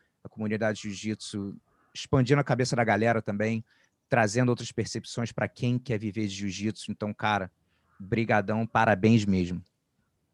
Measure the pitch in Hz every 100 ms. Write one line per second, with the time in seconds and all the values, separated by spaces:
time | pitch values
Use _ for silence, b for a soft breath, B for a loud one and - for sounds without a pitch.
0 | _ _ - 110 107 107 110 101 107 92
1 | 107 104 - 104 98 - _ _ _ -
2 | - 139 120 143 139 123 123 120 113 101
3 | 113 113 107 101 110 113 - _ _ _
4 | - 120 107 117 123 120 117 - 110 117
5 | - - 113 - 104 - 123 123 127 107
6 | 107 110 104 95 101 92 107 - - -
7 | 104 - 107 101 90 _ _ _ _ -
8 | 95 117 113 107 98 107 113 113 113 95
9 | 110 117 101 95 87 87 - _ _ _
10 | _ _ _